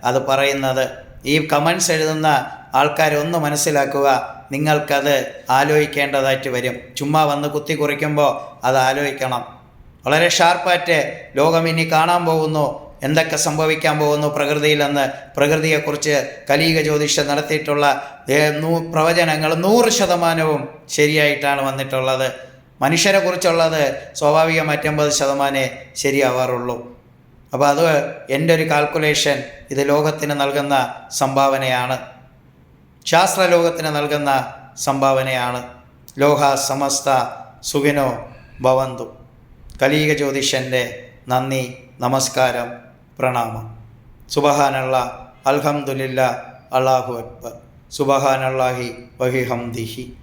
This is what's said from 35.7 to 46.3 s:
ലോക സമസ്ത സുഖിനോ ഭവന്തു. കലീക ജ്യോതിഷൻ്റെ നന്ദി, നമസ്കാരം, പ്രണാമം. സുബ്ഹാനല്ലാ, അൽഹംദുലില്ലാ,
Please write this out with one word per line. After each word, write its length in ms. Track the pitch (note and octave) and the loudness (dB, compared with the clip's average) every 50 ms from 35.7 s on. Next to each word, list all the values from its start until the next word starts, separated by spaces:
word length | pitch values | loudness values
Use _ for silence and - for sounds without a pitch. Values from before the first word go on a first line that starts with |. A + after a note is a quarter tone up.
| - - - - _ - - - - - C#3 | -18 -20 -20 -20 _ -20 -20 -20 -4 0 2
ലോക 180 | D3 C#3+ C3+ D3 C#3 C3+ C3 C3+ - | 2 4 4 4 2 2 2 0 -2
സമസ്ത 400 | C3+ C3+ C#3+ C#3 C3+ - - C#3+ C3+ B2+ A#2+ - - - - - - - - - | -2 -2 -2 -2 -2 -2 0 0 2 2 0 -2 -8 -14 -18 -20 -20 -16 -12 -4
സുഖിനോ 380 | - D3 C#3 D3+ C#3+ C#3+ C3+ B2+ A#2+ A#2 - - - - - - - - B2 | -4 0 0 2 0 2 0 -2 -4 -6 -10 -16 -18 -20 -20 -20 -18 -2 2
ഭവന്തു. 400 | B2+ C3 C3 C3 C3 B2+ B2 B2 A2 - - - - - - - _ - - - - - - | 2 2 2 2 -2 -6 -10 -12 -14 -14 -20 -20 -20 -20 -20 -20 _ -20 -20 -20 -20 -6 0
കലീക 300 | C#3 C3+ D3 D3+ D3+ D3+ D3+ D3 | 0 2 2 2 2 2 0 0
ജ്യോതിഷൻ്റെ 640 | D3 C#3 C3+ C#3 C3+ - - C3 B2+ B2+ B2+ B2+ A#2+ A#2 G#2 G2+ - - - - - - | 0 -2 -2 -2 -2 -2 -2 -2 -4 -2 -2 -2 -2 -2 -6 -14 -18 -20 -20 -20 -8 -2
നന്ദി, 320 | B2 B2+ C3 C3+ C3+ C3+ C3 B2 - - - - - - B2 | -2 -2 0 0 -4 -4 -4 -6 -10 -16 -20 -20 -12 -6 -4
നമസ്കാരം, 680 | B2 C3 C3+ C3 - - - C3 B2+ A#2+ B2 A#2+ A#2 - - - - - - - _ _ - | 0 0 0 -2 -2 0 2 2 2 2 -2 -6 -6 -10 -14 -18 -20 -20 -20 -20 _ _ -4
പ്രണാമം. 460 | C3 C3 B2 B2 A#2 A2+ A2 A2+ A2 - - - - - - - - - - - - - - | -4 -2 0 -2 -2 -4 -6 -10 -12 -14 -16 -18 -20 -20 -20 -20 -20 -20 -20 -20 -16 -6 -4
സുബ്ഹാനല്ലാ, 680 | D3 C#3+ D3 D3 C#3+ C#3+ C#3 C3 C3 C3 C3 C3 B2+ B2 A#2+ B2 - - - - - _ C3+ | 0 2 2 4 4 2 2 2 -2 -2 0 0 0 -2 -2 -8 -14 -18 -20 -20 -6 _ 0
അൽഹംദുലില്ലാ, 760 | C#3 D3 C#3 D3+ C#3+ D3 C#3 C3 C3+ C3 C3+ C3 B2+ C3 C3 B2+ | 0 2 0 0 -2 -2 -4 -4 -6 -4 -4 -4 0 0 0 0